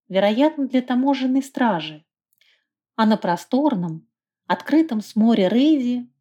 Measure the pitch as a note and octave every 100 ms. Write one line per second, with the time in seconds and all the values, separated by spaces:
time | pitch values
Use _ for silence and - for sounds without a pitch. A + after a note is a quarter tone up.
0 | - F#3+ G3+ G#3+ D4+ D#4 C4+ B3+ B3+ B3
1 | C4+ C4+ C4 C4 C4 - A#3+ E3+ D#3 D#3
2 | _ _ _ _ _ _ _ _ _ -
3 | A3 G#3+ F#3 F3 - B3+ D4+ G#3+ E3+ D#3+
4 | - _ _ _ - - - D4+ D#4+ G#3+
5 | - G#3+ A3+ A3 F#3 A3+ D4 D4 B3 B3
6 | B3 _